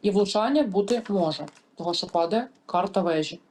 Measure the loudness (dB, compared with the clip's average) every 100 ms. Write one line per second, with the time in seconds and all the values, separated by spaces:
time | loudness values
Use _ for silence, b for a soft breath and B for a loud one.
0 | 2 2 2 2 2 2 2 0 0 0
1 | 0 0 0 -2 -10 -14 _ _ -4 -4
2 | -2 0 2 0 -4 _ -4 -2 0 0
3 | 0 0 -2 -8 _